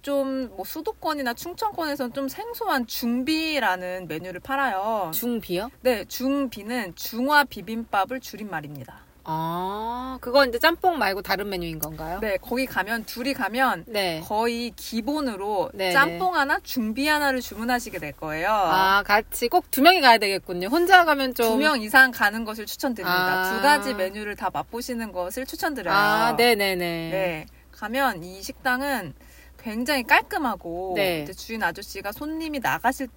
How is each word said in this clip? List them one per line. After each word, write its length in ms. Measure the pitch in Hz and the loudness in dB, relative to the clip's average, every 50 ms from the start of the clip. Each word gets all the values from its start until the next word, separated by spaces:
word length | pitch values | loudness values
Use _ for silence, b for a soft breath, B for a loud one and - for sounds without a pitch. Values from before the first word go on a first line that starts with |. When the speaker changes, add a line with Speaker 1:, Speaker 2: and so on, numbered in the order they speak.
Speaker 1:
좀 480 | _ 285 285 277 269 269 269 262 262 226 190 | _ 0 0 0 0 0 -2 -4 -6 -6 -8
뭐, 80 | 190 190 | -10 -10
수도권이나 680 | - - 311 311 440 427 - - 330 311 294 277 240 233 | -10 -8 -8 -6 -6 -8 -4 -4 -4 -2 -2 -2 -4 -4
충청권에서는 800 | - - 339 359 - 466 427 403 - 330 302 285 294 269 247 233 | -4 -8 -12 -8 -4 -4 -4 -2 -2 -4 -4 -2 -4 -4 -6 -4
좀 120 | 277 277 269 | -4 -6 -6
생소한 580 | 269 - 427 466 480 - 466 403 339 269 240 | -6 -8 -10 -10 -6 -6 -2 0 0 0 0
중비라는 1200 | 226 - - - 233 233 247 262 269 311 311 320 320 311 277 233 202 185 180 180 180 180 185 185 160 | -2 -6 -4 -2 -2 0 0 0 0 0 0 0 0 0 0 2 2 0 0 -2 -6 -6 -8 -8 -8
메뉴를 320 | 151 160 170 185 180 180 | -8 -8 -8 -8 -10 -10
팔아요. 680 | 180 - 269 277 277 262 202 190 196 214 226 214 190 160 160 | -6 -4 -2 0 0 0 0 0 -2 0 0 -2 -2 -2 -4
Speaker 2:
중비요? 580 | - - 240 240 226 185 - 180 175 208 247 - - - | -4 -4 -2 -4 -4 -4 -4 -4 -4 -4 -6 -10 -2 2
Speaker 1:
네, 220 | 254 247 208 190 | 2 2 2 -2
중비는 880 | - - - 240 269 277 285 277 254 226 220 202 214 240 254 214 185 165 | -8 -8 -4 -2 0 0 0 0 -4 -6 -10 -8 -6 -4 -4 -4 -6 -8
중화 480 | - - - - 220 247 277 302 294 285 | -10 -12 -10 -4 -2 0 4 6 4 4
비빔밥을 760 | - - 214 185 190 220 226 233 - - 202 190 190 247 262 | 4 0 -12 -8 -6 -6 -6 -6 -2 0 0 0 0 -2 -8
줄임말입니다. 800 | 254 - - 190 214 208 185 160 151 143 147 143 127 - - - - _ _ _ _ | -8 -12 -12 -12 -10 -8 -8 -8 -8 -8 -12 -12 -14 -14 -16 -20 -20 _ _ _ _
Speaker 2:
아, 920 | - 160 160 160 165 170 175 180 190 202 208 220 226 240 247 254 262 262 254 - | -4 -4 -2 -2 -2 -2 -4 -4 -4 -4 -4 -6 -6 -6 -6 -6 -8 -10 -8 -8
그건 260 | 247 240 277 277 254 | 2 4 4 4 4
이제 100 | 226 233 | 2 2
짬뽕 400 | - 320 339 339 - 381 349 294 | 4 2 2 4 2 2 2 4
말고 220 | 220 196 196 196 190 | 0 0 0 -2 -2
다른 260 | - 202 185 202 208 | -2 -2 -2 -2 -4
메뉴인 280 | 196 175 175 165 160 156 | -4 -4 -4 -6 -6 -6
건가요? 400 | - 156 160 151 160 160 175 196 | -8 -8 -8 -10 -8 -8 -6 -4
Speaker 1:
네, 180 | 208 214 196 185 | -2 -2 -2 -2
거기 240 | - - 240 247 262 | -2 -4 -2 -2 -2
가면, 380 | 247 - 208 185 196 226 233 220 | -2 -2 -4 -2 -2 -4 -6 -6
둘이 300 | - - 220 247 269 269 | -8 -10 -6 -4 -4 -2
가면 500 | - 247 190 214 247 269 254 208 170 165 - | -2 -2 -4 0 2 2 2 2 0 -6 -6
Speaker 2:
네. 340 | 233 208 196 180 165 156 165 | -4 -2 -2 -2 -2 -4 -6
Speaker 1:
거의 440 | - 214 208 226 240 233 233 240 233 - | -4 -2 0 0 0 -2 -2 -6 -8 -8
기본으로 960 | - - - - 226 220 220 285 311 294 262 220 185 196 208 214 190 170 - - | -12 -14 -6 -6 -4 -2 -2 -2 -2 -2 -4 -4 -4 -4 -2 0 -2 -2 -2 -2
Speaker 2:
네, 180 | - 190 185 175 | -4 -2 2 4
Speaker 1:
짬뽕 400 | 277 277 311 - 170 370 370 359 | 4 4 4 2 0 0 0 2
Speaker 2:
네. 60 | 320 | 2
Speaker 1:
하나, 200 | 277 277 302 392 - | 2 2 0 -2 -2
중비 440 | - - 262 220 214 220 240 277 302 | -6 -6 -4 -4 -4 -2 -2 0 2
하나를 320 | 302 294 294 277 262 254 240 | 2 2 2 0 0 -2 -4
주문하시게 560 | - 202 208 226 240 254 240 240 226 - 180 | -8 -10 -8 -2 -2 -2 -2 -2 -6 -10 -8
될 140 | 160 151 135 | -8 -8 -10
거예요. 360 | - - 156 151 156 165 196 | -8 -8 -6 -4 -2 0 0
Speaker 2:
아, 520 | 220 214 196 165 160 185 190 190 196 202 202 | 2 2 4 4 4 4 6 6 6 4 4
같이 460 | - 208 214 220 - - - - 240 | 6 4 4 4 2 -6 -4 -2 2
꼭 220 | - 359 - - | 2 2 2 2
두 120 | - - 262 | 0 6 8
명이 180 | 330 370 370 | 8 8 8
가야 160 | 285 254 226 220 | 8 8 8 8
되겠군요. 500 | 208 202 196 185 - - 180 175 180 196 | 6 2 -2 -2 -4 -6 -6 -4 -2 0
혼자 360 | 247 339 349 349 392 359 349 | 2 2 4 8 8 8 8
가면 300 | 330 294 277 269 262 254 | 8 4 2 2 -2 0
좀. 120 | - 233 226 | 2 2 2
Speaker 1:
두 60 | 226 254 | 4 4
명 220 | 285 311 302 262 214 | 4 4 2 2 -2
이상 280 | 214 214 269 262 262 | 6 8 8 8 8
가는 340 | 240 - 233 202 202 226 226 | 6 2 2 2 2 0 -6
것을 180 | 214 214 220 208 | -6 -8 -10 -8
추천드립니다. 760 | 208 - - - 277 240 214 185 180 180 180 185 185 185 185 185 185 | -10 -8 -4 -2 -2 -2 -2 0 0 2 2 2 2 2 2 0 0
Speaker 2:
아. 40 | 190 | 0
Speaker 1:
두 80 | 190 190 | 2 4
가지 300 | 285 294 294 302 269 254 | 6 4 4 4 -2 -2
메뉴를 400 | 202 185 190 196 208 214 208 208 | -2 -2 -4 -4 -6 -8 -8 -8
다 120 | - 220 190 - | -4 -4 -4 -4
맛보시는 600 | 143 143 - - 233 240 - 254 233 226 214 180 | -4 -6 -6 -8 -10 -6 -6 -6 -6 -6 -6 -6
것을 320 | 180 180 180 - 254 262 | -6 -6 -6 -6 -8 -8
추천드려요. 480 | - - 320 381 349 294 254 196 170 190 | -8 -8 -4 -4 -4 -4 -2 -2 2 4
Speaker 2:
아, 400 | 196 208 208 214 214 226 233 233 | 4 4 4 4 4 4 2 4
네, 180 | 226 233 240 233 | 4 6 4 6
네, 200 | 208 202 196 190 | 4 2 0 0
네. 360 | 180 180 175 170 165 165 165 | 0 -2 -2 -2 -4 -4 -4
Speaker 1:
네, 360 | 165 190 190 180 165 156 156 b b b b b - | -2 -2 -2 -2 -2 -4 -10 b b b b b -16
가면 500 | - - 208 226 262 277 262 214 170 160 | -12 -10 -4 -2 0 0 0 0 -2 -10
이 160 | 180 185 196 196 | -12 -14 -12 -12
식당은 680 | - - - - 269 247 247 269 285 277 233 190 151 139 b b b b b b b b - | -12 -14 -4 -2 0 0 0 0 -2 -2 -2 -4 -6 -12 b b b b b b b b -14
굉장히 440 | - 240 208 226 254 240 302 269 240 | -10 -8 -6 -4 -2 0 0 0 2
깔끔하고, 920 | 240 294 349 392 - - 381 302 240 214 175 - 175 165 175 185 190 - | 4 4 4 4 2 -4 -2 -2 -2 -2 -4 -6 -8 -6 -6 -4 -4 0
Speaker 2:
네. 280 | 208 196 185 175 160 147 | 0 2 2 2 0 -4
Speaker 1:
이제 100 | 147 185 | -6 -10
주인 300 | - - - 226 226 202 | -12 -10 -8 -6 -2 -2
아저씨가 500 | 175 170 185 208 - - 196 190 202 214 | -2 -2 -4 -12 -12 -12 -8 -8 -8 -8
손님이 460 | - 294 302 311 320 330 320 302 277 | -6 -8 -6 -6 -6 -6 -6 -6 -2
나가실 480 | 226 139 135 160 - 233 269 - 269 247 - | -2 0 -2 2 0 0 0 0 -6 -10 -10